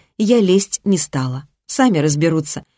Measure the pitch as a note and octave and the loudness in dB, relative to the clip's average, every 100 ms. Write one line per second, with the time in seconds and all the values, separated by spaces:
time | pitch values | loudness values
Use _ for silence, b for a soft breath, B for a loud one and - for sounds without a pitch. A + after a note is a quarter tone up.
0 | b - G#3+ A#3+ G3 F#3+ G3 - - F#3 | b -4 2 2 4 2 0 -4 -2 -2
1 | - C#3 C3 B2+ - _ - - B3+ E3+ | -2 -6 -6 -8 -14 _ -8 0 2 2
2 | D3+ D3 E3 D#3+ D3+ - - | 0 0 0 0 -4 -8 -12